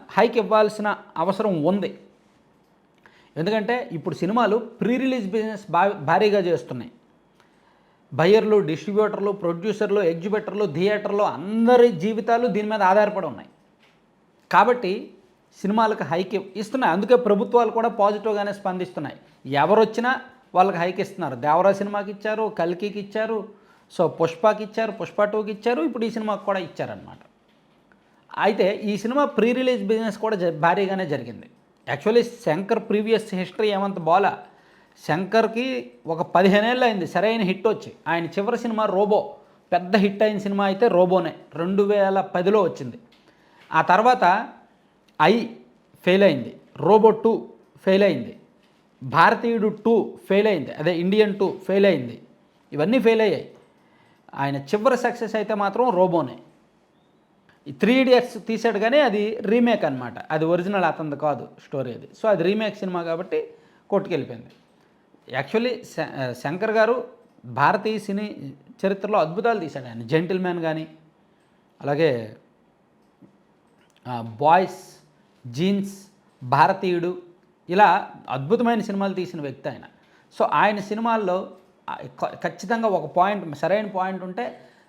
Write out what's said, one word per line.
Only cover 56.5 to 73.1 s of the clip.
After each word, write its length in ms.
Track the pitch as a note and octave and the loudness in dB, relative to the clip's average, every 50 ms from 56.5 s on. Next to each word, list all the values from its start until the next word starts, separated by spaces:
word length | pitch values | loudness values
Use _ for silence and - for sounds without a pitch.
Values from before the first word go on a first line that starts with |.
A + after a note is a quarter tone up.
| _ _ _ _ _ _ _ _ _ _ _ _ _ _ _ _ _ _ _ _ _ _ - C#3+ | _ _ _ _ _ _ _ _ _ _ _ _ _ _ _ _ _ _ _ _ _ _ -20 -12
ఈ 40 | |
త్రీ 220 | - - G3+ G#3+ B3+ | -4 0 2 4 4
ఇడియట్స్ 520 | C4 C4 C4 B3 A#3 B3 - - G#3 - | 4 6 6 6 4 4 0 -8 -12 -8
తీసాడు 320 | - A3+ A3 A#3 A3+ A3 G3 | -6 -4 -2 0 0 0 0
కానీ 220 | G#3+ A#3 C#4 D4+ | 0 2 4 4
అది 380 | C#4+ A3+ F#3+ G#3+ G#3 A3 A3+ - | 4 4 2 0 -2 -2 -4 -4
రీమేక్ 440 | G#3+ G3 A3+ B3 A#3+ A#3+ A3 - E3+ | -2 0 2 4 4 2 2 0 0
అనమాట, 280 | D3+ C3+ B2+ B2 A#2 G2 - - - | -2 -4 -4 -8 -10 -12 -12 -8 -4
అది 140 | D#3 D#3 D#3+ | -2 0 0
ఒరిజినల్ 400 | E3 F3 F3 F3 G3 G3+ F#3+ F3 | 2 0 0 0 -2 -2 0 0
అతనిది 320 | D#3 D3 - D#3+ D3+ C#3 | 0 -2 -2 -6 -8 -6
కాదు 320 | C#3 D3+ D3 C#3 - - - - - - | -4 -2 -2 -2 -4 -8 -16 -18 -20 -16
స్టోరీ 260 | - D3+ C3+ B2 B2 | -10 -8 -8 -6 -8
అది. 140 | A2+ A2 - | -10 -14 -16
So, 220 | - - - - A3 | -20 -12 -4 0 2
అది 140 | G3+ E3 | 2 2
రీమేక్ 340 | E3+ F#3 G#3 A3 A3 G#3 G#3 | 2 0 0 0 -2 -4 -6
సినిమా 260 | - G3+ F#3 F3+ F3 | -6 -8 -6 -6 -6
కాబట్టి 480 | E3+ E3 E3 E3 F#3 - D#3 D#3 - - - - _ _ _ _ _ - | -4 -4 -4 -6 -6 -4 -4 -4 -6 -6 -12 -20 _ _ _ _ _ -2
కొట్టుకెళ్ళిపోయింది. 600 | G3+ F#3+ - - E3+ C#3+ B2 A#2+ A#2+ A2+ B2 - - _ _ _ _ _ _ _ _ _ _ _ _ _ _ - B2 C3 | -2 -2 -2 -2 -4 -4 -4 -6 -10 -16 -18 -20 -20 _ _ _ _ _ _ _ _ _ _ _ _ _ _ -8 -6 -6
Actually, 440 | C3+ - - A3 A#3 B3+ A#3 - - | -6 -2 -2 -2 -2 -2 -4 -6 -12
శ-, 160 | - - E3+ | -12 -8 -8
ఆ, 320 | D3+ - - C#3 C3 B2 | -8 -6 -6 -8 -6 -6
శంకర్ 380 | A#2+ - - C#3+ E3 F#3 A3 A3 | -8 -8 -8 -8 -6 -4 -4 0
గారు 340 | G#3+ A3+ G#3+ A3+ B3 A#3+ - - - - _ _ _ _ - | 2 2 2 2 2 -2 -4 -10 -16 -20 _ _ _ _ -16
భారతీయ 540 | B2+ A2+ C3 C#3+ E3 G3+ G3+ G#3 A3 A3 G3+ | -8 -2 2 2 2 2 2 0 -2 -4 -4
సినీ 540 | G#3 - G3 G#3 G#3+ G#3 - - C#3+ C#3 - - _ - - - - | -6 -6 -6 -6 -6 -8 -10 -12 -14 -16 -16 -18 _ -20 -10 -4 -2
చరిత్రలో 320 | F#3+ G3 G3 G#3 G3+ G#3+ F#3+ | -2 -2 -2 -4 -2 0 0
అద్భుతాలు 420 | D#3 D#3+ E3+ G#3+ G#3 A#3 A3+ G3+ | 0 0 -2 -2 -2 -2 -2 -2
తీశాడు 240 | E3 C#3 - C#3 B2+ | -4 -8 -10 -12 -12
ఆయన. 180 | A#2+ A2+ A#2 | -12 -14 -12
జెంటిల్‌మ్యాన్ 580 | A#2 A2+ D#3 D#3+ F3+ F3 F#3+ F3+ F#3 F3+ F3 F3 | -6 0 0 0 0 0 -2 -2 -2 -4 -4 -4
కానీ, 280 | E3 D#3+ D#3 D#3+ D#3+ - - - _ _ _ _ _ _ _ _ _ _ _ _ _ _ _ - | -4 -4 -4 -4 -8 -12 -16 -20 _ _ _ _ _ _ _ _ _ _ _ _ _ _ _ -10
అలాగే, 540 | - C#3 D3 D3 E3 D3 B2 A#2 A2 G#2+ G#2+ - _ _ _ _ _ _ _ _ _ _ _ _ _ _ | -6 -4 0 2 2 2 2 0 -6 -10 -16 -20 _ _ _ _ _ _ _ _ _ _ _ _ _ _